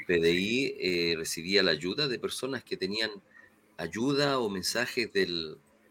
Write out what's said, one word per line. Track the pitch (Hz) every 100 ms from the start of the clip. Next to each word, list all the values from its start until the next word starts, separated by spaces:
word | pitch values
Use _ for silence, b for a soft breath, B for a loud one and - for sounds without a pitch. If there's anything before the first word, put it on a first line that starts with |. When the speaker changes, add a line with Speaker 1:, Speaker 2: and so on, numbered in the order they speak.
| -
Speaker 1:
P | 87
D | 82
I, | 87 101 120 135 -
Speaker 2:
sí. |
Speaker 1:
eh, | 90 87 85 82
recibía | 80 - 82 98
la | 95
ayuda | 78 87 107 147
de | 113
personas | 127 - 131 131
que | - 92
tenían | 95 104 110 101 _ b b _ _ -
ayuda | 85 95 131 139 143 135
o | 113
mensajes | 98 90 113 120 - 107
del | 98 90 85 78 - _ _ _